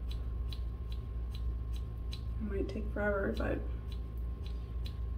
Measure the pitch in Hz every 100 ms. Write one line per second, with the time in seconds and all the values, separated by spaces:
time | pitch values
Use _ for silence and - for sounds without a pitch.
0 | - - - - - - - - - -
1 | - - - - - - - - - -
2 | - - - - 208 196 - 220 214 208
3 | 208 202 208 220 - - - - - -
4 | - - - - - - - - - -
5 | -